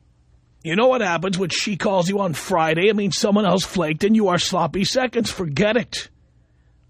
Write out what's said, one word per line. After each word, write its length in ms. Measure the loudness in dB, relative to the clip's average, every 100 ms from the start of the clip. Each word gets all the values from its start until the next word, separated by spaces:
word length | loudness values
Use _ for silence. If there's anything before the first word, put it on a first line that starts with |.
| _ _ _ _ _ _
You 140 | -4 2
know 120 | 2
what 120 | 2
happens 380 | 0 -2 -2 -2
when 100 | -2
she 280 | -4 -4 -4
calls 320 | 0 0 0
you 120 | -2
on 140 | -2
Friday? 540 | -6 -2 0 2 2 2
It 80 | 2
means 200 | -2 0
someone 300 | 2 2 2
else 180 | 0
flaked 400 | 2 0 0 0
and 100 | 2
you 140 | 4 4
are 100 | 2
sloppy 460 | 0 0 0 0
seconds. 460 | -2 0 0 -2 -4
Forget 460 | -6 -4 0 2 0
it. 320 | -2 -8 -12 _ _ _ _ _ _ _